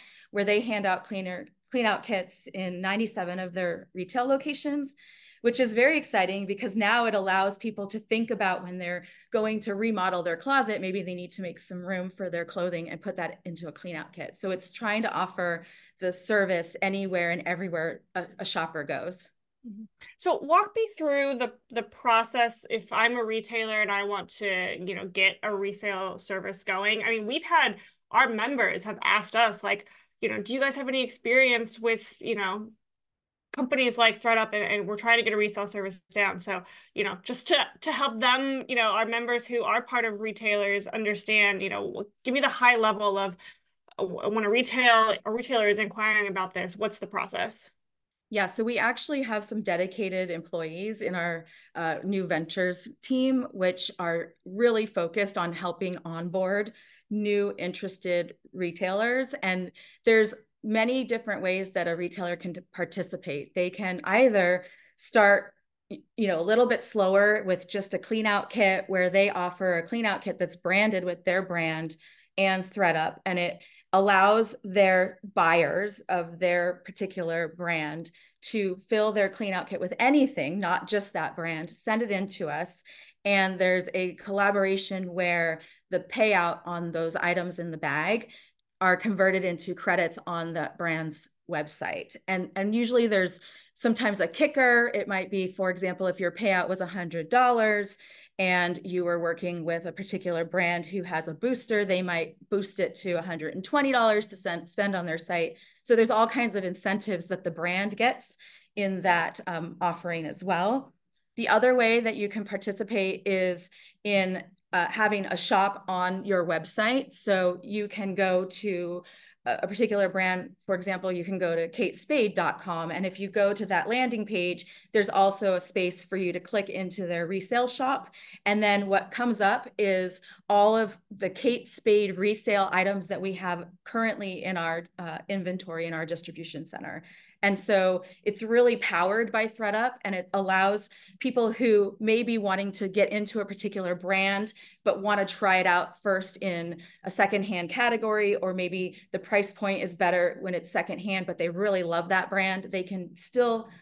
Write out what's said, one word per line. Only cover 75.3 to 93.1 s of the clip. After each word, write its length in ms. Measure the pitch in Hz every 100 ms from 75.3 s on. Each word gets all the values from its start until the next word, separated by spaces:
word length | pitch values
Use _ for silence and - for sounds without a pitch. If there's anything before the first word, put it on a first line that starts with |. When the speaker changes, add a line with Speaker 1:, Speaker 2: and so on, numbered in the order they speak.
| 160
Speaker 1:
buyers 640 | 165 170 151 - 202 202 -
of 320 | 180 170 170
their 420 | 180 175 175 180 -
particular 640 | 190 190 190 165 165 165
brand 600 | 175 170 165 151 151 151 - _ _
to 360 | - 226 190 185 -
fill 220 | 220 214
their 180 | 208 196
clean 240 | 202 208
out 140 | 185 -
kit 120 | 202
with 140 | 180 226
anything, 600 | 247 294 269 - 139 185
not 280 | 180 180 -
just 260 | 208 202
that 220 | 185 156 -
brand, 340 | 165 160 170
send 320 | - - 220
it 80 | 233
in 160 | 196 196
to 240 | - 160
us. 340 | 147 175 - - - - _
And 360 | 202 196 190 180
there's 280 | 185 185 185
a 200 | 185 185
collaboration 1000 | - - 196 202 202 190 196 190 190 180
where 480 | 175 180 175 165 160 - _ -
the 80 | 185
payout 600 | 180 247 220 190 170 - -
on 260 | 175 170
those 240 | 165 165 160
items 440 | 175 175 180 180
in 100 | 170
the 80 | 156
bag 540 | 151 143 165 226 - - - _ _ -
are 180 | 185 180
converted 460 | 226 190 190 190
into 320 | 185 170 - 170
credits 420 | - 180 170 165 -
on 280 | 170 165
that 220 | 165 139 -
brand's 540 | 170 160 160 151 - _ -
website. 680 | 160 151 - - - - - -
And, 220 | 190 180 -
and 180 | 202
usually 320 | 226 233 240
there's 340 | 233